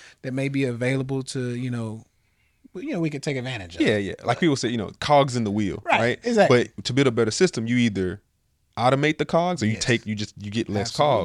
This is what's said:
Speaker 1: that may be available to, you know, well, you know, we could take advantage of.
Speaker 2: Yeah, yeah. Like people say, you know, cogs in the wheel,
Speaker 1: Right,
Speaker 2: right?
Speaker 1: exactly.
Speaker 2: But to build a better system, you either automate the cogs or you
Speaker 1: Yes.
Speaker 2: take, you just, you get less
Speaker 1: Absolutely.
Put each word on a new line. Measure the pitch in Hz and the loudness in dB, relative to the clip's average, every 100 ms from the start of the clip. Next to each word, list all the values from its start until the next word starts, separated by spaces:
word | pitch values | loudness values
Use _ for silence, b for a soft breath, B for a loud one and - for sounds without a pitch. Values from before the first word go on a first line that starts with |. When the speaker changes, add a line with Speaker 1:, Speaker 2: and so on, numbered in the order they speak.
| B B | B B
Speaker 1:
that | 131 | -8
may | 131 139 | -4 -2
be | 139 | 0
available | 131 117 123 135 131 135 | -2 0 0 0 -2 -4
to, | 131 135 123 120 | -4 -6 -6 -4
you | 127 | -4
know, | 120 110 110 - _ _ _ _ _ - | -4 -6 -10 -16 _ _ _ _ _ -18
well, | 180 | -12
you | 302 | -6
know, | 202 | -2
we | 160 | -2
could | 143 | -4
take | 156 131 | -6 -6
advantage | 127 120 90 - | -6 -8 -8 -2
of. | |
Speaker 2:
Yeah, | 294 107 | 0 0
yeah. | 98 - | 0 -4
Like | 110 123 | -2 2
people | 170 135 | 2 2
say, | 113 | 0
you | 117 | -2
know, | 92 - | -6 -6
cogs | - 147 139 120 | 2 4 4 0
in | |
the | 107 | 0
wheel, | 104 98 78 339 | 0 -2 -2 0
Speaker 1:
Right, | 233 | 2
Speaker 2:
right? | 117 - | 2 0
Speaker 1:
exactly. | 240 226 165 123 - - | 0 4 6 6 2 -4
Speaker 2:
But | - | -2
to | |
build | 123 135 | 2 2
a | |
better | 117 110 | 2 0
system, | - 185 - 113 | 2 0 0 0
you | 123 | 2
either | 117 98 92 87 _ _ _ _ _ - | 2 0 -4 -6 _ _ _ _ _ 0
automate | 123 135 151 151 | 2 2 2 0
the | 151 | 0
cogs | 170 175 175 | 2 2 0
or | 107 | -2
you | |
Speaker 1:
Yes. | 107 - | 0 0
Speaker 2:
take, | 117 104 | 0 -2
you | 104 | -6
just, | 104 - | -6 -10
you | 104 | -6
get | 110 - | -4 -2
less | 101 98 | -2 -2
Speaker 1:
Absolutely. | - 151 113 | 0 2 2